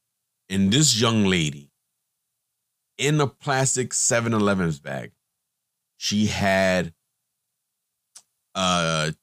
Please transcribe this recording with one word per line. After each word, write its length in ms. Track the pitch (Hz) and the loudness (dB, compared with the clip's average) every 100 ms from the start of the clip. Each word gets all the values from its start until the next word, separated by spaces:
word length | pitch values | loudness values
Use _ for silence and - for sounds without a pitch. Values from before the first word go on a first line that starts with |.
| _ _ _ _ - | _ _ _ _ -6
and 220 | 95 98 | 0 2
this 280 | 120 156 117 | 4 2 2
young 260 | 117 113 98 | 2 2 2
lady 460 | 92 78 71 71 _ _ _ _ _ _ _ _ _ _ _ _ - | 2 -2 -6 -16 _ _ _ _ _ _ _ _ _ _ _ _ -4
in 220 | 135 151 | 0 2
a 80 | 143 | 0
plastic 680 | - - 131 135 - 131 | -4 -4 0 0 -2 -4
seven 400 | - - 120 117 | -4 -2 0 0
eleven's 460 | 110 101 98 85 73 | 0 0 0 -2 -4
bag, 320 | 71 69 57 - _ _ _ _ _ _ _ _ | -8 -12 -12 -18 _ _ _ _ _ _ _ _
she 300 | - 104 107 | -4 -2 0
had, 680 | 92 98 95 95 92 85 - _ _ _ _ _ _ _ _ _ _ _ - - _ _ 95 | 0 2 4 4 0 -2 -10 _ _ _ _ _ _ _ _ _ _ _ -20 -20 _ _ -4
uh, 560 | 92 87 82 80 78 78 | 0 0 0 0 -2 -6